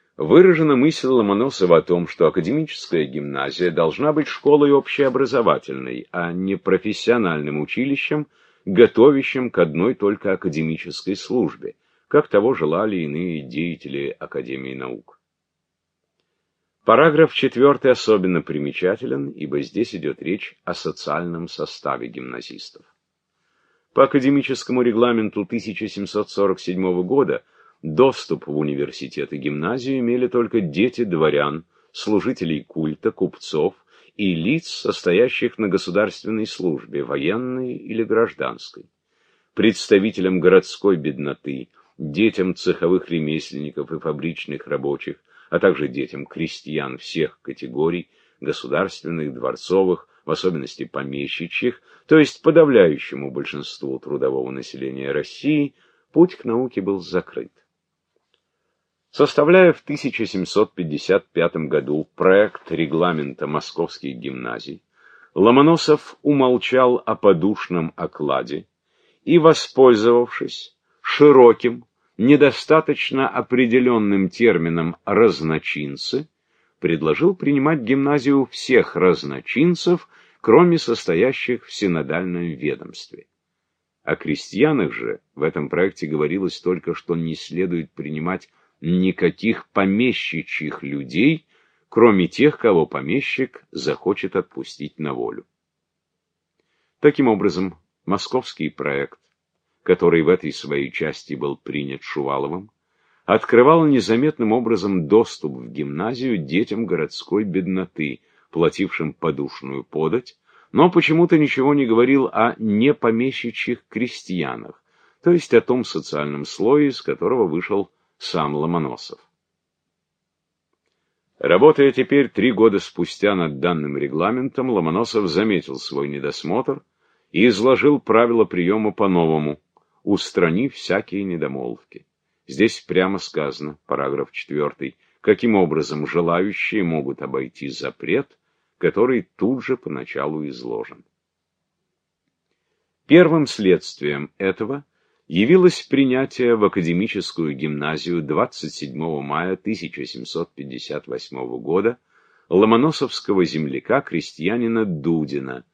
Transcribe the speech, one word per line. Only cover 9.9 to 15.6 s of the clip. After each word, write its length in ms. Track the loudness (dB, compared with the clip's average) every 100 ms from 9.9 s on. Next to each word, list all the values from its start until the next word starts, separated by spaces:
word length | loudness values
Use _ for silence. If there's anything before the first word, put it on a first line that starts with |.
только 400 | 0 -2 -2 -4
академической 840 | -4 -4 -4 -4 -6 -10 -12 -8 -8
службе, 600 | -4 -2 -2 -4 -14 -16 _ _ 0
как 200 | 2 4
того 280 | 2 2 0
желали 420 | -2 0 -2 -2
иные 460 | -4 -4 -6 -6
деятели 720 | -8 -6 -6 -8 -10 -8 -8 -10
Академии 540 | -10 -10 -8 -10 -10
наук. 480 | -10 -10 -12 -16 _ _ _ _ _